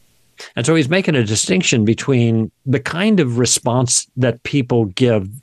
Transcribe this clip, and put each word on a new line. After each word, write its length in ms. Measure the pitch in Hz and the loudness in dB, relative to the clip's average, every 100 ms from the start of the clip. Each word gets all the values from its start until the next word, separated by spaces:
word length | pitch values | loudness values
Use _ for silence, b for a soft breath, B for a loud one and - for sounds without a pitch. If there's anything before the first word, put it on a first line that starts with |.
| _ _ _ _ B - | _ _ _ _ B -4
And 100 | 131 | 0
so 80 | |
he's 140 | 165 131 | 0 2
making 260 | 190 180 | 0 0
a 80 | 139 | 0
distinction 640 | 107 110 - 185 - 120 | 0 -2 0 0 2 2
between 640 | 107 107 - 123 117 113 110 _ 135 | 2 0 0 2 2 0 -2 _ -4
the 140 | 131 | -4
kind 400 | - 160 214 202 | -4 -2 0 2
of 180 | 127 120 | 2 0
response 720 | 117 - 123 127 127 - - 127 | 0 0 0 0 0 -2 -4 -2
that 260 | 127 117 | -2 -2
people 440 | - 143 123 120 104 | -4 -4 0 0 0
give 420 | 90 123 107 95 127 | 0 2 2 -2 -14